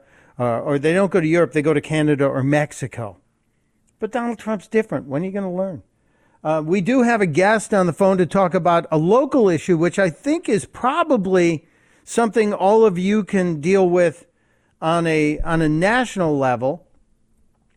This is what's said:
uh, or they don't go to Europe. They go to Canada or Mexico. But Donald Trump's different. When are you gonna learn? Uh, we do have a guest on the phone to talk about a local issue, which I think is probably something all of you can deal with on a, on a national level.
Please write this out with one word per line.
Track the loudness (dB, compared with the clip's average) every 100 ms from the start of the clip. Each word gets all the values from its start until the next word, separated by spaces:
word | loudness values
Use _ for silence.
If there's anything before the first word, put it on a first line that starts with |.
| _ _ _ -6
uh, | -4 -2
or | -2 -2
they | 0
don't | 0 0
go | 0
to | 0
Europe. | 0 0
They | 0
go | 0 0
to |
Canada | -2 0 0 2 0
or | 0
Mexico. | 0 0 -2 -8 -12 -10 -14 -14 _ _ _ _ _ _ _ -12
But | -8
Donald | -6 -6 -8
Trump's | -6 -8 -2
different. | -4 -2 -8 -6
When | -6
are | -6
you |
gonna | -6 -6
learn? | -6 -6 -8 -18 _ _ _ _ _
Uh, | -4 -4 0
we | -2
do | 2 2
have | 2 2
a | 0
guest | 2 2 2 0
on | 0 0
the |
phone | 2 0 2
to | 0
talk | 2 0 0
about | 2 0 0
a | -2
local | 2 2 2 2 2
issue, | 2 0 0
which | 0 0
I | -2
think | -2 -4 -2 0
is | -4 -4
probably | -4 -2 0 0 0 2 2 2 -2 _ _ _ _
something | -6 -2 0 0 -2
all | 0 2 4
of | 4 2
you | 0 0
can | 0 -2 -2 -2
deal | 0 2 4
with | 4 2 -2 _ _ _ _ _ -6
on | -2 0 0
a, | 0 0 -2
on | -2 0
a | 0
national | 0 0 0 -2 -2 -2 0
level. | 0 0 -2 -6 _ _ _ _ _ _ _ _ _